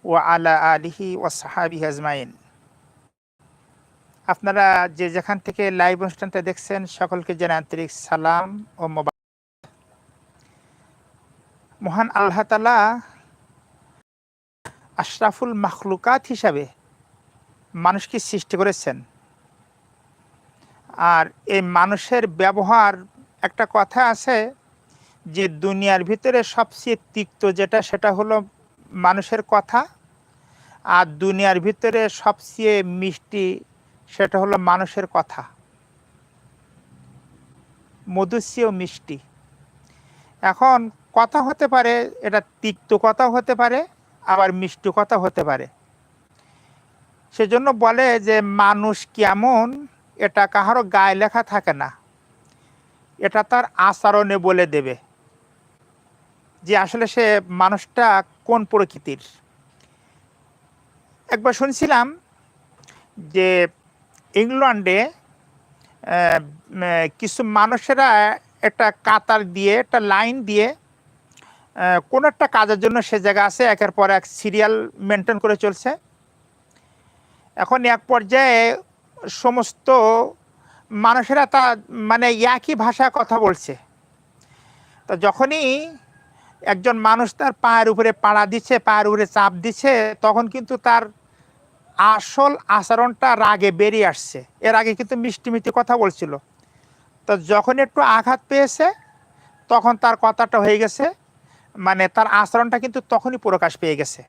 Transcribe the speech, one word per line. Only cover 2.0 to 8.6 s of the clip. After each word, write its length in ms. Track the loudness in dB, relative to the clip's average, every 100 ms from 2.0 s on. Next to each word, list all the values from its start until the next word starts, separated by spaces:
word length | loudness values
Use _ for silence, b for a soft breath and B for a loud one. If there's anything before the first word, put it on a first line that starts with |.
| -8 -8 -10 -18 _ _ _ _ _ _ _ _ _ _ _ _ _ _ _ _ _ _ -6
আপনারা 600 | -4 -2 2 4 2 -2
যে 220 | -6 -6
যেখান 300 | -6 -6 -8
থেকে 320 | -8 -6 -4
লাইভ 300 | 2 0 0
অনুষ্ঠানটা 400 | -6 -8 -8 -6
দেখছেন, 440 | -8 -10 -10 -10
সকলকে 500 | -10 -8 -6 -6 -8
জানাই 220 | -6 -4 -4
আন্তরিক 340 | -6 -12 -12
সালাম 760 | -14 -6 -2 0 -2 -4 -14